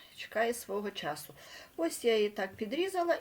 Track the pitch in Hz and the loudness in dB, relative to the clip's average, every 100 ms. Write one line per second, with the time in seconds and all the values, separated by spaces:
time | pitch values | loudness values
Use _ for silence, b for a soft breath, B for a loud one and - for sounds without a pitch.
0 | B - - 214 233 240 - 202 208 196 | B -16 -6 0 2 0 -2 -4 -2 -4
1 | 160 151 - - B B B - 330 - | -4 -4 -8 -16 B B B -2 -2 2
2 | 233 226 208 208 190 - 214 277 381 370 | 4 6 4 0 -4 -2 -2 0 0 2
3 | 339 - | 2 2